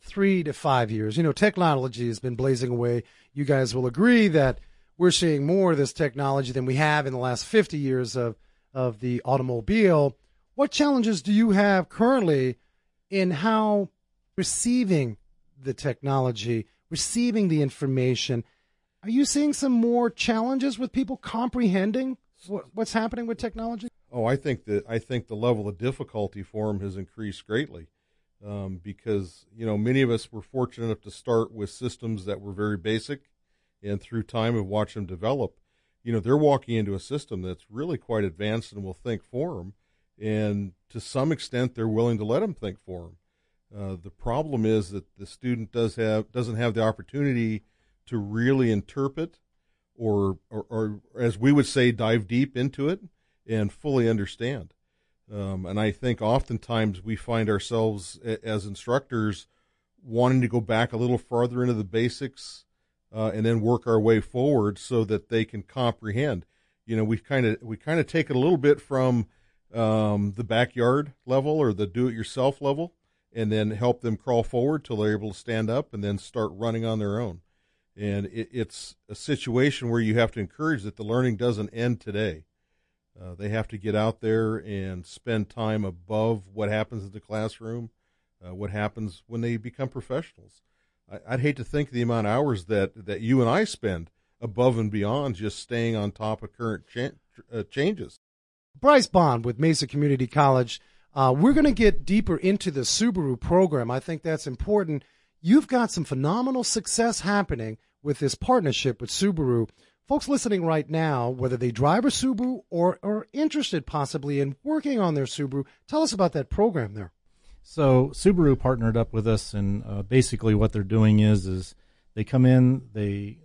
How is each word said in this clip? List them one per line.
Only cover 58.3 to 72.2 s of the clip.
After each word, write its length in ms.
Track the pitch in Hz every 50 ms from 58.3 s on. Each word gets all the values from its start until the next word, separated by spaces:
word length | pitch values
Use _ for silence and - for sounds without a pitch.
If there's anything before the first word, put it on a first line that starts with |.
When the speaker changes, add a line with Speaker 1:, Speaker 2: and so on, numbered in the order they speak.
| 110 - -
Speaker 2:
as 220 | 110 107 104 95
instructors 840 | 104 95 - - 120 120 139 - - 127 113 107 107 95 - - _ _ _ _ _ _ _ _ _ _ _ -
wanting 380 | 127 110 117 123 127 131 131 123
to 60 | 113
go 120 | 113 120
back 320 | 107 104 113 110 120 117 -
a 40 |
little 220 | 110 123 123 123 117
farther 440 | - _ 123 117 123 120 123 123 123
into 120 | 123 120
the 80 | 107 104
basics, 840 | 92 110 113 120 120 - - 139 131 - - - - - - _ _ _ _ _ _ _ _ _ _ -
uh, 180 | 110 110 110 90
and 100 | 110 110
then 160 | 113 117 113
work 260 | 104 113 120 113 -
our 120 | 120 113 110
way 220 | 107 113 113 110
forward 580 | - - - 123 127 147 147 120 104 104 101 -
so 240 | - - 127 117 113
that 240 | 101 110 101 - _
they 160 | 117 110 110
can 180 | - - 104 95
comprehend. 800 | - - 131 123 117 107 - 113 107 98 120 147 151 110 87 - _ _ _ _ _ _ _ _
You 120 | 110 113
know, 80 | 110 107
we 140 | 107 113 110
kinda, 380 | - - 139 135 123 110 110 - -
we 140 | 110 110
kinda 280 | - _ 151 160 170 143
take 260 | - - 165 - -
it 60 | 139
a 20 | 123
little 200 | 131 170 185 143
bit 220 | 131 147 147 -
from, 460 | - - 139 131 131 127 123 117 104 - _ _ _ _ _ _ _ _ -
um, 600 | 117 113 110 110 110 107 107 104 101 101 101 98
the 80 | 110 117
backyard 720 | 101 113 113 123 120 - 123 117 120 131 143 151 143 - _ _
level 280 | 123 127 135 135 151 151 156
or 140 | 143 117 107
the 140 | 98 104
do-it-yourself 720 | 95 87 120 127 127 113 113